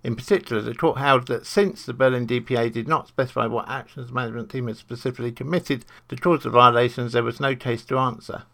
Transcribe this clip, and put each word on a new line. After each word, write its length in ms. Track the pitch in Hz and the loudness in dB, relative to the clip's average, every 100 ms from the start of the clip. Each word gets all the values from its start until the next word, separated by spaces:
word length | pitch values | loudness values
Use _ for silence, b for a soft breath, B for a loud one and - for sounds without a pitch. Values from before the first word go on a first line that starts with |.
In 120 | 123 113 | -6 -8
particular, 440 | - 127 - 113 | 0 0 0 -4
the 140 | 117 | -4
court 240 | 113 160 131 | -2 -2 0
held 300 | 143 131 123 | 2 2 2
that 180 | 120 - | -6 -2
since 380 | - 196 - | 0 0 -2
the 80 | - | -12
Berlin 340 | 123 131 127 117 | 2 2 2 -2
D 140 | 123 | -4
P 160 | 120 120 | -2 0
A 120 | 117 | 0
did 200 | 117 117 | -4 -2
not 180 | 160 - | -2 -2
specify 400 | - 127 - 113 | -4 -2 -2 -2
what 220 | 113 - | -2 -6
actions 400 | 131 117 - 123 | -10 -12 -16 -8
the 40 | |
management 380 | 127 120 117 110 | -6 -6 -8 -8
team 160 | 131 120 | -6 -6
had 100 | 110 | -8
specifically 540 | _ 120 131 127 120 | _ -8 -6 -6 -8
committed, 540 | 117 123 175 175 131 - B _ | -8 -4 -4 -2 -6 -6 B _
the 80 | 127 | -4
cause 280 | 180 156 | 0 2
of 80 | 123 | 4
violations, 600 | 120 123 117 123 123 120 | 8 8 8 2 0 -2
there 100 | 120 | 0
was 160 | 117 120 | 0 -2
no 160 | 139 | -4
case 300 | 131 131 117 | -2 -4 -6
to 140 | - 131 | -2 -2
answer. 440 | 131 113 - - - | -2 -4 -12 -12 -12